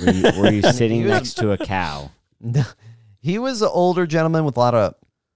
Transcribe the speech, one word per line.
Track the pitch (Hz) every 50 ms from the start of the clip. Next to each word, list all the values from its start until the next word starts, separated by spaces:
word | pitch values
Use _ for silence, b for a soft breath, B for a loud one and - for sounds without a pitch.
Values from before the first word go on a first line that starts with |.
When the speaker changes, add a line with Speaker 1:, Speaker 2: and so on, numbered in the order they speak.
Speaker 1:
Were | 87 - -
you, | 92 - 226 - - 202
were | - -
you | 202 -
Speaker 2:
<laughs> | - -
Speaker 1:
sitting | 123 117 110 113 -
Speaker 2:
He | -
was | 415 392
Speaker 1:
next | - - - -
to | - 113 107 98
a | -
cow? | 104 - 98 92 87 78 71 71 71 71 - _ _ _ _ _ 107
Speaker 2:
<laughs> | 117 120 147 120 - - b b b b b b b b b
He | - 147 190 226
was | 247 269 262 208 214
an | 180 -
older | 175 180 180 175 180 180
gentleman | 160 156 165 160 160 165 160 156
with | 143 113
a | 120
lot | 123 123 120
of, | 113 101 82 - _ _ _ _ _ _ _ _